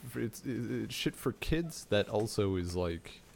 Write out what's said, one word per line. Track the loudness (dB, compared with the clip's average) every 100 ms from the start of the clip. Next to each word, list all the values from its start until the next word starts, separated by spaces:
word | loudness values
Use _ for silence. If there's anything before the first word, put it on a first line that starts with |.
| -6
for | -4
it's, | -4 -4
it, | -4 -2 -2 -2
it's | -2 -2
shit | -2
for | 0 -2
kids | -2 0 2 0 -6 2
that | 4 4
also | 2 2 2 2 2
is, | 0
like, | 0 0 -2 -8 -18 -20